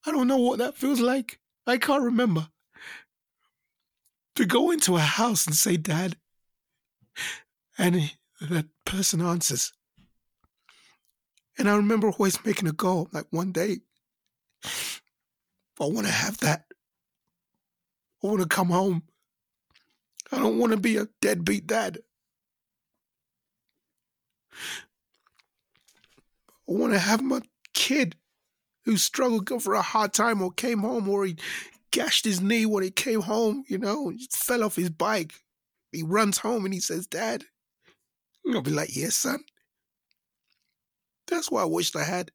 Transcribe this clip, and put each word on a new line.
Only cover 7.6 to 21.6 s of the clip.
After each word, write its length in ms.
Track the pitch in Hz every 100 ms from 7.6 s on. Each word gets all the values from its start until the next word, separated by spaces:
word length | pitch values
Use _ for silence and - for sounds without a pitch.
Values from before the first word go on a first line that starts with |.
| _ -
and 160 | 180
he, 200 | 180 151 - _ _
that 260 | 151 170 151 _
person 360 | - 190 190 165
answers. 520 | 175 170 - 135 - _ _ _ _ _ _ _ _ _ _ _ _ _ _ _ _ _ _ -
And 100 | 208
I 80 | 208
remember 320 | 208 220 214
always 340 | - 196 175
making 220 | - 202 175
a 60 |
goal, 360 | 156 180 185 165
like, 140 | - -
one 220 | 165 185
day, 300 | 175 196 190 _ _ _ _ _ _ _ _
I 1200 | - - - - _ _ _ _ _ _ _ -
wanna 260 | 147 220 104
have 280 | 110 - -
that. 280 | 147 151 _ - _ _ _ _ _ _ _ _ _ _ _ _ _ _
I 40 | 196
wanna 200 | 208 170
come 220 | - 180
home. 340 | 175 190 170 - _ _ _ _ _ _ _ _ _ _ _ -
I 80 | 262
don't 200 | 233 226
wanna 180 | 233 220
be 180 | 208 214
a 120 | 214 _
deadbeat 460 | 202 202 170 202